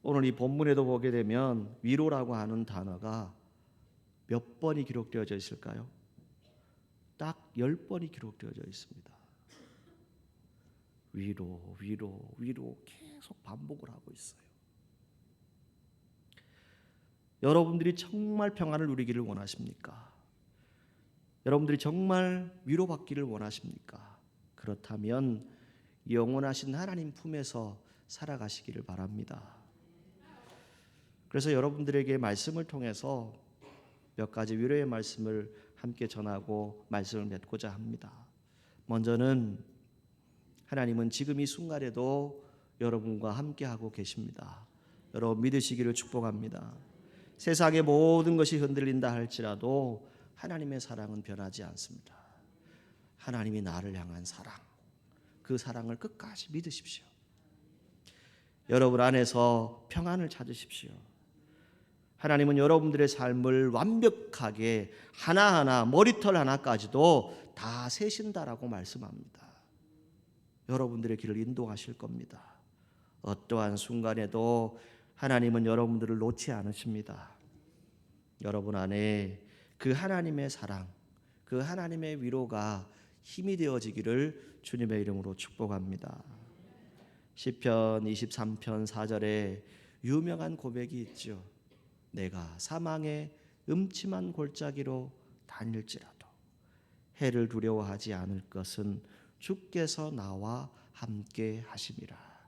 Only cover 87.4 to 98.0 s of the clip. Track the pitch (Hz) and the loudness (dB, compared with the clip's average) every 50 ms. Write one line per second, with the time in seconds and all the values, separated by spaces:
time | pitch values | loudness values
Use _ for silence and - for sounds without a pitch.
87.4 | - 131 117 - - 127 113 113 110 110 110 110 107 107 107 101 117 110 - - | -4 -4 -4 0 2 4 4 6 6 4 2 2 0 -2 -2 -2 -4 -6 -4 -4
88.4 | 110 107 110 107 - 120 110 107 110 104 - 110 107 107 113 104 107 107 107 107 | -4 -4 -4 -4 -4 -4 -2 -2 -2 -4 -4 -4 -4 -2 -2 0 0 0 0 0
89.4 | 104 98 95 107 - - - - - - _ _ - 120 139 156 165 175 170 165 | 0 -2 -6 -8 -12 -18 -20 -20 -20 -20 _ _ -2 0 0 0 0 -2 -4 -4
90.4 | 160 165 165 151 - 127 117 123 123 123 - 123 113 - - - - 117 104 92 | -4 -6 -6 -6 -8 -8 -6 -6 -8 -6 -8 -10 -10 -10 -12 -14 -12 -12 -12 -12
91.4 | 92 95 _ _ _ _ _ _ _ _ _ _ _ _ - 87 95 92 95 90 | -14 -18 _ _ _ _ _ _ _ _ _ _ _ _ -8 -6 -6 -6 -6 -8
92.4 | 82 82 82 85 - - 156 165 170 165 156 156 156 151 151 151 151 147 - - | -10 -10 -10 -12 -10 -8 -6 -4 -2 -2 -2 -2 -4 -4 -4 -6 -8 -10 -14 -20
93.4 | - _ _ _ _ - 156 180 196 185 185 - - 196 190 185 180 180 170 160 | -20 _ _ _ _ -2 0 0 0 0 -4 -8 -6 -6 -4 -4 -6 -6 -4 -6
94.4 | 151 139 143 - 151 147 139 143 135 131 131 127 127 135 - - - - - _ | -6 -6 -6 -8 -8 -6 -6 -6 -6 -4 -4 -6 -6 -10 -14 -20 -20 -20 -20 _
95.4 | _ - - - 110 113 113 110 107 - - - - - - _ - _ _ _ | _ -20 -14 -8 -6 -4 -4 -6 -6 -8 -12 -14 -14 -20 -20 _ -20 _ _ _
96.4 | _ _ _ _ _ _ _ _ _ _ _ _ _ _ _ - 147 131 120 120 | _ _ _ _ _ _ _ _ _ _ _ _ _ _ _ 0 0 2 4 2
97.4 | 117 110 - 110 107 113 110 107 101 101 98 107 | 2 2 0 0 2 2 2 0 0 -4 -6 -8